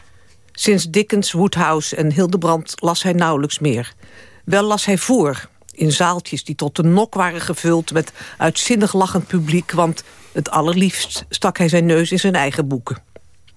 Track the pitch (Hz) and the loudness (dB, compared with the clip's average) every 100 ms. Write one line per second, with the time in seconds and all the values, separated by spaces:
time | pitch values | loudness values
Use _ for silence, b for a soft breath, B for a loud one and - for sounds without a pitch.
0 | b b b b b - - 196 165 196 | b b b b b -4 2 2 2 -2
1 | 208 208 190 170 196 170 160 160 - - | 0 0 0 2 0 2 0 0 -2 -2
2 | 156 147 180 180 170 165 - - 170 170 | 0 2 2 2 0 0 -2 -6 -2 -2
3 | 185 175 165 147 143 - 147 117 120 - | 0 0 2 0 -2 -2 -2 -2 -4 -14
4 | B B B B - 196 208 208 - 185 | B B B B -2 0 2 0 0 0
5 | - 254 147 135 - _ _ - 156 143 | 2 2 2 -2 -10 _ _ -2 0 2
6 | 175 180 - 185 - 151 147 - 165 180 | 0 0 -4 -10 -8 -6 -6 0 4 4
7 | 220 190 180 165 - 170 170 170 165 156 | 2 0 -2 -2 -6 -4 0 0 0 -2
8 | 151 B B B 165 - - 233 208 196 | -4 B B B -2 -2 0 2 2 2
9 | 185 190 - 185 156 175 - 165 165 160 | 2 0 0 -2 2 0 0 0 0 0
10 | B B B - - 156 156 180 190 - | B B B -8 -2 0 0 2 2 0
11 | - - - - 196 - 170 170 170 165 | -8 -8 -10 -4 -4 0 2 4 4 2
12 | 170 180 196 175 139 139 139 135 - - | 2 0 0 0 0 -2 -2 -4 -6 -10
13 | _ - - - - | _ -20 -20 -20 -20